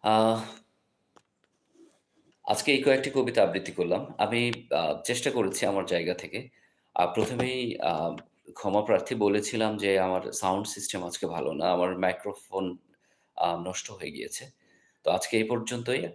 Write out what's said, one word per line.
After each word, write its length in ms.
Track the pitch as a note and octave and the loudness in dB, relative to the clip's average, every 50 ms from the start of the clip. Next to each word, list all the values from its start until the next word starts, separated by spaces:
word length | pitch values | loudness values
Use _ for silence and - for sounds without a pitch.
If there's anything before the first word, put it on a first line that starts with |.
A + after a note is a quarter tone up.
আহ, 440 | _ G#2 A2 A2 A2 A2+ A2+ A2 A2 - - - _ _ _ _ _ _ _ _ _ _ _ - _ _ _ _ _ _ _ _ _ _ _ _ - _ _ _ _ _ _ _ _ _ _ _ _ - | _ 4 4 6 6 4 4 0 -2 -8 -14 -20 _ _ _ _ _ _ _ _ _ _ _ -20 _ _ _ _ _ _ _ _ _ _ _ _ -20 _ _ _ _ _ _ _ _ _ _ _ _ -2
আজকে 240 | G#2+ - - - | 0 0 4 4
এই 120 | C#3+ C3 C3 | 4 4 6
কয়েকটি 260 | C#3+ C3+ C3 C3+ C#3 - | 6 4 4 2 0 0
কবিতা 300 | C3 C3 C3 - A#2 G2+ | 0 0 2 4 4 4
আবৃত্তি 280 | F2 E2+ G2 - - | 4 4 -2 -6 -6
করলাম। 340 | F2 - F2+ E2+ F2 E2+ D#2+ - - - | -4 -2 0 0 0 -2 -2 -6 -2 -2
আমি, 340 | - G#2+ A2+ A#2 A#2+ A#2+ A#2 - - - | -2 0 2 0 0 0 -2 -4 -6 -2
আহ, 300 | - D#2 E2+ D#2 D2+ - - | -2 0 0 0 -2 -2 -2
চেষ্টা 260 | - B2 B2 - D3 | -2 -2 0 0 -2
করেছি 340 | - B2 G#2+ F#2+ F#2+ - - | 0 0 0 0 0 0 -2
আমার 200 | G2+ G2 G2 F#2 | 0 0 0 -2
জায়গা 280 | - F#2 F2 E2+ E2+ F2+ | 0 -2 0 0 -2 -4
থেকে। 360 | - - D#2+ - G2+ - - _ _ _ _ _ _ _ _ _ | -4 -6 -10 -10 -10 -10 -10 _ _ _ _ _ _ _ _ _
আহ, 180 | - F2 F2 - | 0 0 2 2
প্রথমেই, 680 | A2+ G#2 - B2 B2 B2+ B2+ B2+ B2+ B2 A#2+ - - | 0 -2 0 0 -2 -2 -2 -2 -2 -2 -4 -4 -2
আহ, 360 | - D#2+ E2+ D#2 D#2+ E2+ - - - _ _ _ _ - - | -2 0 0 0 -2 -4 -4 -6 -14 _ _ _ _ -20 -16
ক্ষমা 280 | - - G2+ F#2+ G#2 | -6 -4 0 2 2
প্রার্থী, 340 | G#2 - A2 F#2+ - - - | 2 4 2 2 2 0 -2
বলেছিলাম 600 | A2 G#2 G2+ G2+ G#2 G2+ - - A2+ A2 A2 G#2+ G#2 | 2 2 4 4 2 0 0 0 0 0 0 0 0
যে 220 | G2+ G2+ G2 F#2+ | 2 4 4 4
আমার 320 | F#2 F#2 F#2 F#2 - - | 4 2 0 0 -2 -4
সাউন্ড 360 | - - - F#2 F#2+ G2 G#2 - | -6 -2 0 0 0 0 -2 -4
সিস্টেম 380 | - G2+ F#2+ - - G2 F2+ | -6 -6 -6 -6 -4 -4 -6
আজকে 220 | F2 E2+ - - F2 | -6 -6 -4 -6 -4
ভালো 260 | E2 E2+ C2+ C2 D#2+ | -4 -2 -4 -4 -4
না, 180 | D2 D#2+ F2+ | 0 0 2
আমার 280 | F#2 F2+ F2+ F#2 F#2 F#2 | 2 2 2 0 0 2
মাইক্রোফোন, 760 | F#2 F#2 F#2 - - G#2 F#2+ - - - - F#2+ F#2+ F#2 F2 - _ _ _ _ _ _ _ _ _ _ _ | 0 0 0 0 -4 -10 -10 -10 -14 -6 -4 -4 -4 -4 -6 -8 _ _ _ _ _ _ _ _ _ _ _
আহ, 260 | - E2+ F2 E2+ E2+ | -2 0 0 0 -2
নষ্ট 300 | E2+ F#2 F#2 - - - | -4 -6 -8 -8 -10 -12
হয়ে 200 | G#2+ F#2 E2 D2+ | -14 -12 -12 -10
গিয়েছে। 380 | D2 C2 - - - - - C#3+ _ _ _ _ _ _ _ _ _ _ _ | -8 -8 -10 -8 -8 -10 -10 -12 _ _ _ _ _ _ _ _ _ _ _
তো 80 | - | 2
আজকে 260 | E2+ F#2 - - - A2+ | 2 2 0 2 2 2
এই 60 | G2+ | 2
পর্যন্তই। 640 | A2 B2 A#2 A2 - B2 A#2+ A#2 A#2+ B2 C#3 - E3+ - | 4 0 -2 -2 -4 -6 -6 -2 -2 -2 -2 -2 -6 -10